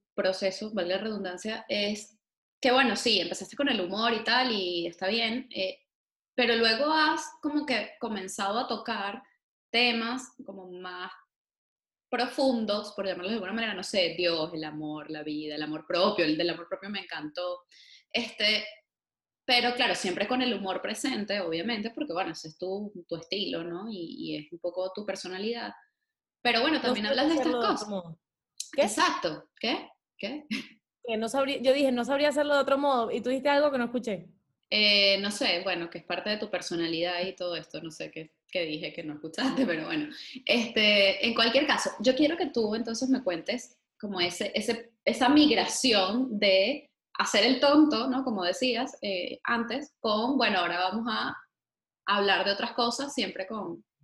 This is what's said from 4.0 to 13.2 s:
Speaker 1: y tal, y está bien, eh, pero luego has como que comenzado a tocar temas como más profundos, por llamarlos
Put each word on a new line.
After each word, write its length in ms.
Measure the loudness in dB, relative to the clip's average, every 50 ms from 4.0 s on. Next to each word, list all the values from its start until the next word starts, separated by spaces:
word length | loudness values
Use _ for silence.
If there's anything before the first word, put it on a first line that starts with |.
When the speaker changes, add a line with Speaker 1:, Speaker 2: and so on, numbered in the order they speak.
| 0 0 0
Speaker 1:
y 100 | 0 0
tal, 280 | 2 2 2 2 2
y 360 | 0 0 -2 -2 -2 -2 -4
está 200 | -6 -6 -4 -2
bien, 400 | -2 0 0 0 0 -2 -4 -6 -8 -6
eh, 240 | -4 -4 -4 -6 -10 _ _ _ _ _ _ _ _ _ _ _
pero 220 | 2 4 4 4
luego 360 | 4 4 4 2 2 2 2
has 300 | 4 4 4 4 2 0 -4 -10 -12 -6 -6
como 220 | -2 -2 -2 0
que 240 | 0 -2 -2 -2 -6 -8 -8
comenzado 580 | -6 -6 -6 -6 -6 -8 -6 -4 -2 -2 0
a 100 | -2 -2
tocar 540 | -2 -6 -6 -4 -6 -6 -4 -4 -6 -8 -10 -14 _ _ _ _ _ _ _ _ _
temas 520 | 0 2 2 2 2 0 -2 -2 -4 -6 -8 -12 _ -18 -16
como 260 | -14 -14 -14 -14 -14
más 400 | -14 -12 -12 -12 -10 -10 -12 -12 -14 -18 _ _ _ _ _ _ _ _ _ _ _ _ _ _ _ _ _ _ -2
profundos, 800 | -2 -2 -2 0 2 2 4 4 2 0 0 0 -2 -2 -6 -8
por 120 | -6 -4
llamarlos 240 | -4 -4 -4